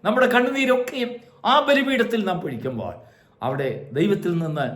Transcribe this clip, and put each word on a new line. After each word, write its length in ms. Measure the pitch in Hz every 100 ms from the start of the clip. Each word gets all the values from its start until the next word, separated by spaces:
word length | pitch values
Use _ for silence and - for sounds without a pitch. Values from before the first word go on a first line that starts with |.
| 185
നമ്മുടെ 220 | 240 254
കണ്ണുനീരൊക്കെയും 760 | 240 254 269 262 254 247 269 240 - - _ 214
ആ 40 | 277 277
ബലിപീഠത്തിൽ 540 | 277 269 262 233 233 190
നാം 80 | 175
പൊഴിക്കുമ്പോൾ 500 | 180 120 131 120 90 85 - _ _ _ 123
അവിടെ 240 | 139 135 - - 127
ദൈവത്തിൽ 340 | 202 196 170 170
നിന്ന് 240 | 160 151 131